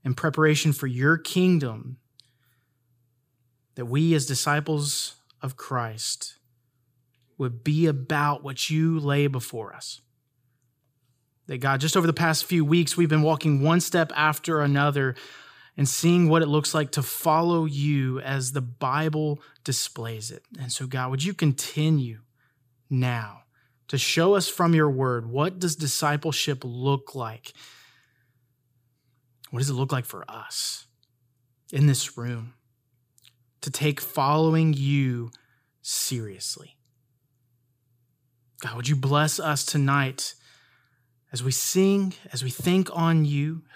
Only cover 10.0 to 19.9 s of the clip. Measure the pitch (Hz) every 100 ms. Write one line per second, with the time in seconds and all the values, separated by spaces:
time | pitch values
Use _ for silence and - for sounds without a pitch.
10 | _ _ _ _ _ _ _ _ _ _
11 | _ _ _ _ - 131 135 135 156 190
12 | 170 156 170 160 - 175 147 170 160 -
13 | 165 156 151 151 156 139 147 170 - 175
14 | 160 - 151 151 - 160 143 143 147 143
15 | 135 123 - - - - - - 139 -
16 | 170 175 170 165 156 151 147 156 143 -
17 | 127 - 165 156 170 170 156 143 147 143
18 | 131 127 135 139 127 139 123 120 131 139
19 | 160 156 151 143 - _ - 131 -